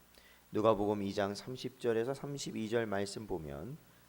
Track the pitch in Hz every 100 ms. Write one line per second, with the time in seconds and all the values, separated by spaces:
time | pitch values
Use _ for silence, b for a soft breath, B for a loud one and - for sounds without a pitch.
0 | - B B B B 107 107 101 104 104
1 | 98 98 98 101 - 127 127 - 120 113
2 | 120 135 143 139 - 110 110 117 113 98
3 | 101 - 107 92 76 71 98 156 B B